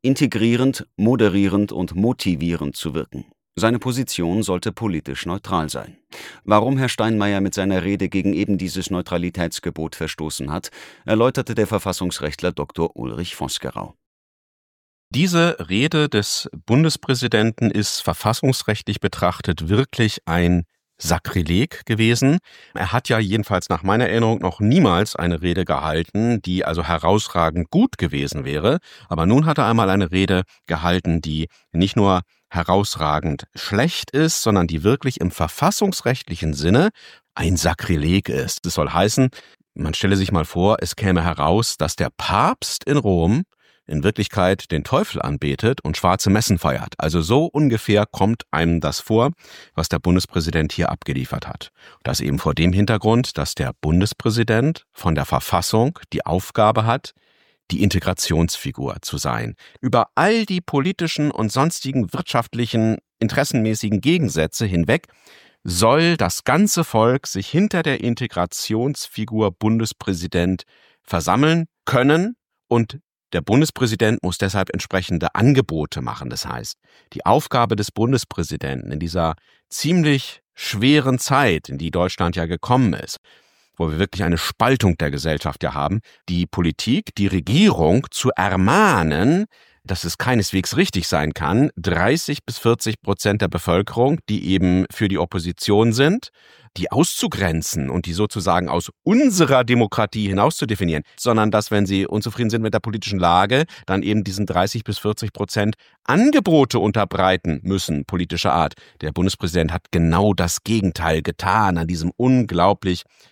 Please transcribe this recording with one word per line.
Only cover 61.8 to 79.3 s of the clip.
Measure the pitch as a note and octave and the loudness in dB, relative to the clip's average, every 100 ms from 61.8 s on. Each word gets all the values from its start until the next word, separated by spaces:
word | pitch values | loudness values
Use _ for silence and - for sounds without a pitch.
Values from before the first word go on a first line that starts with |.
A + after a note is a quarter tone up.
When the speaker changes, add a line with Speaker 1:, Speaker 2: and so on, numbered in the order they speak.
| C3+ C3+ F#2 | -4 -2 -2
Speaker 2:
wirtschaftlichen, | C#3 - A#2+ - A#2 A#2+ A2+ A2 A2 _ _ | -6 -2 -2 2 0 2 2 2 0 _ _
interessenmäßigen | A2+ - C#3+ B2+ A2 G#2+ G#2+ G2+ | -2 0 0 0 0 0 0 0
Gegensätze | C#3+ F3 A#2+ D#2+ D#2 - | 2 2 2 0 -2 0
hinweg | G#2+ F2+ E2 D3 _ _ - - _ _ | 0 0 2 0 _ _ -20 -20 _ _
soll | - F2 A2+ D3 E3+ | -6 2 4 6 4
das | E3+ F2 - | 2 0 0
ganze | - C#3+ G#3 E3+ | 2 4 4 2
Volk | D#3+ A2+ A2+ C3 - | 0 2 4 2 -4
sich | G2+ - | -8 -2
hinter | D#3+ G#3 F3+ | 0 0 0
der | D#3 C3 | -2 -2
Integrationsfigur | A#2+ A#2 B2 - F2+ - - G#2+ B2+ - - - G#2 A2 G#2 | -2 -4 -4 -2 -4 -4 -4 -2 -2 -4 -10 -8 -4 0 0
Bundespräsident | F2 G#2+ A2+ A2 - - F2+ F2 F2 F2 F#2 - _ _ _ | 2 0 2 -2 -6 -4 -4 -2 0 0 0 -6 _ _ _
versammeln | - F2 D#2+ G#2 D3+ E3 D#3+ _ | -4 -2 2 2 4 2 -2 _
können | - B2+ C3 D#3+ G3+ A#3+ _ _ _ | 0 2 4 4 2 -6 _ _ _
und | A#2 A2 C#3+ _ _ _ | 0 0 -6 _ _ _
der | E2+ | -6
Bundespräsident | D2 A#2+ D#3 - B2 G#2+ A2 A#2 | 2 2 2 0 -2 2 0 0
muss | F2+ - | -2 -2
deshalb | G2 G2 F#2 | -2 0 -2
entsprechende | F2+ - F#2+ F2 E2+ D#2+ | -6 -2 -2 0 -2 -2
Angebote | - A#2+ C3 A2+ D#2+ D2 D2 | 2 4 4 2 -4 -4 -6
machen. | B1+ - C2 | -8 -8 -10
Das | - | -8
heißt, | - - - - _ _ _ | -10 -10 -12 -16 _ _ _
die | - | -4
Aufgabe | - B2+ - B2+ A#2 | 2 2 2 0 2
des | G#2 G#2+ | 0 -2
Bundespräsidenten | - A#2 C3 - - E2 D2 C#2 C2+ - | 0 2 2 -2 -8 -6 -6 -6 -8 -8
in | D2+ | -6
dieser | E2+ F2 D#2+ | -4 0 -2